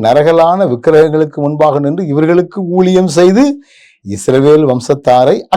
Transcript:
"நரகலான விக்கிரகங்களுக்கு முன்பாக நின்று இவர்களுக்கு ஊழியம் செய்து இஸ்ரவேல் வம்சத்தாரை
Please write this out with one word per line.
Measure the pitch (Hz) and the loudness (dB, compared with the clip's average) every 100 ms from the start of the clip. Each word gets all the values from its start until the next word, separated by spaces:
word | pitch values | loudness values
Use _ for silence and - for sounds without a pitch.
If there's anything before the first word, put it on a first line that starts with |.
| 120 | 0
"நரகலான | 135 151 165 165 185 180 | 2 2 2 2 0 -2
விக்கிரகங்களுக்கு | 120 160 156 156 156 151 151 | -2 0 2 2 0 -4 -4
முன்பாக | 143 151 151 143 | -6 0 0 0
நின்று | 143 165 170 | -4 -4 -4
இவர்களுக்கு | 143 160 175 175 202 | -2 0 0 -2 -6
ஊழியம் | 180 180 185 185 185 | -6 -2 0 2 0
செய்து | 151 180 196 285 285 _ _ _ _ | 2 2 2 0 -2 _ _ _ _
இஸ்ரவேல் | 98 101 - 131 143 151 147 | -14 -10 -2 0 4 2 2
வம்சத்தாரை | 123 - 139 135 127 131 208 - | -2 -2 -4 0 2 2 0 -4